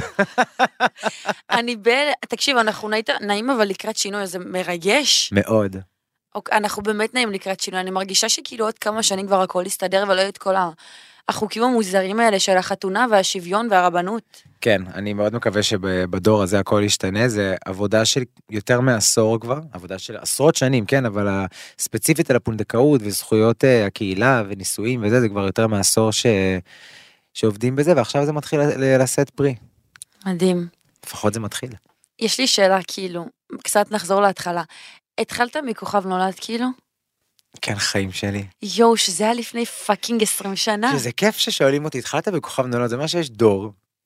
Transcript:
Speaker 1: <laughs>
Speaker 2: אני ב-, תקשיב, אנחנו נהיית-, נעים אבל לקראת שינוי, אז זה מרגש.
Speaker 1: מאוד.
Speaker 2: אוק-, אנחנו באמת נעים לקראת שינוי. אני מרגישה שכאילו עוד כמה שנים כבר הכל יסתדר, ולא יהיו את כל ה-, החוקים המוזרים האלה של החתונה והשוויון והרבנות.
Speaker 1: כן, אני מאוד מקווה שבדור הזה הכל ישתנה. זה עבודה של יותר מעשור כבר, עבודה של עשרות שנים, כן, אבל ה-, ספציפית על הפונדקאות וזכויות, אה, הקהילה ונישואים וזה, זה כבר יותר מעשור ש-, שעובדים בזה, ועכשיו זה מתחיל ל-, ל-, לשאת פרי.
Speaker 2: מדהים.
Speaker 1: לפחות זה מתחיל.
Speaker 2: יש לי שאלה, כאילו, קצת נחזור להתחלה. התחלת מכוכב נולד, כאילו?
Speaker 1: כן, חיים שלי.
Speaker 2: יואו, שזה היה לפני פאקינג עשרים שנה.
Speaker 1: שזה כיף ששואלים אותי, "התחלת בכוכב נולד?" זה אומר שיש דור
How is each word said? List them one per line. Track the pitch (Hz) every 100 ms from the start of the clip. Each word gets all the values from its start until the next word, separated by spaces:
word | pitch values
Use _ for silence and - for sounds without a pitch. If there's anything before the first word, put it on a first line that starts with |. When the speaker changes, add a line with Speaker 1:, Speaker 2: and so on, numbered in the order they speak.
| - - 196 - 233 - 254 -
Speaker 1:
<laughs> | 240 - 214 - - 214 - 233
Speaker 2:
אני | 240 226
ב-, | 208 254 294 - -
תקשיב, | 226 - 247
אנחנו | 214 - 214
נהיית-, | 214 220 -
נעים | 208 208 247
אבל | 262
לקראת | 208 185 214 220
שינוי, | 202 208
אז | 190
זה | 185
מרגש. | 180 180 170 175 180 262 269 - -
Speaker 1:
מאוד. | 101 - 110 101 95 92 _ _ _ _
Speaker 2:
אוק-, | 208 -
אנחנו | 220 202 -
באמת | 208 208 220
נעים | 254 233
לקראת | 190 196 190
שינוי. | - 185
אני | 185
מרגישה | 185 196 190 208
שכאילו | - 285 240
עוד | 220 -
כמה | 208 214
שנים | 220 190 196
כבר | 196
הכל | 185 180 185
יסתדר, | - 185 190 202
ולא | 185
יהיו | 196
את | 196
כל | 196 190
ה-, | 175 156 - - - _ -
החוקים | - 214 220
המוזרים | 247 240 196 190 190 214
האלה | 233 190
של | 196 185
החתונה | 180 196 196 196 247
והשוויון | 208 190 196 170 202 233
והרבנות. | 190 180 175 180 220 - - _ _
Speaker 1:
כן, | 120 98 92
אני | 90 104
מאוד | 101 104
מקווה | 120 113 101
שבדור | 104 101 92 92 90 92 107 107
הזה | 92 101
הכל | 95 107
ישתנה. | 104 - 95 101 123
זה | 104 98 90
עבודה | - 95 104 110
של | 113 139 127 _ -
יותר | 107 - 123
מעשור | 131 113 - - 110 113
כבר, | 117 143 156
עבודה | 87 87 95
של | - 107
עשרות | - - 147 -
שנים, | 131 131 101
כן, | 139 120
אבל | 101 101
ה-, | 98 92 - - -
ספציפית | - 147 - 160 170
על | 123
הפונדקאות | - 110 104 117 147 139
וזכויות, | 104 95 - 110 113 113
אה, | 135 123 98
הקהילה | - 101 95 123 127 101
ונישואים | 98 92 - 110 127 104
וזה, | 123
זה | 113
כבר | 101 98
יותר | 104 113
מעשור | 104 98 - 110
ש-, | 107 123 101 95 92 - - - - - _ _
שעובדים | - 110 104 123 135
בזה, | 147 151
ועכשיו | 110 143 147
זה |
מתחיל | 151 - 151
ל-, | 147 131
ל-, | 135 131
לשאת | 127 - 139
פרי. | - 139 120 - _ _ - - _ 196
Speaker 2:
מדהים. | 175 185 180 175 - _ _ -
Speaker 1:
לפחות | - 104
זה | 110
מתחיל. | 104 - 127 110 _ _ _ -
Speaker 2:
יש | 220 -
לי | 254
שאלה, | - 190 190 170
כאילו, | - 190 170 165 - - 170
קצת | - 208 208
נחזור | 208 175 196
להתחלה. | 202 - 180 175 165 - - - _ -
התחלת | 226 - 240 302
מכוכב | 269 214 190 202 190
נולד, | 185 190 190
כאילו? | - 226 254 254 _ _ _ _ _ _ _ -
Speaker 1:
כן, | -
חיים | 104 - 104 98
שלי. | - 101 101 98 _
Speaker 2:
יואו, | 208 180 233 226
שזה | - 165
היה | 214
לפני | 240 226 233 233
פאקינג | - - 196 - 233
עשרים | 214 - 202 190
שנה. | - 208 233
Speaker 1:
שזה | - 123
כיף | - 208 -
ששואלים | - - 139 143
אותי, | 151 131
"התחלת | - 147 214
בכוכב | 170 - - 127
נולד?" | 120 120
זה |
אומר | 123 156
שיש | 170 147
דור | 107 113 98 104 101 _ _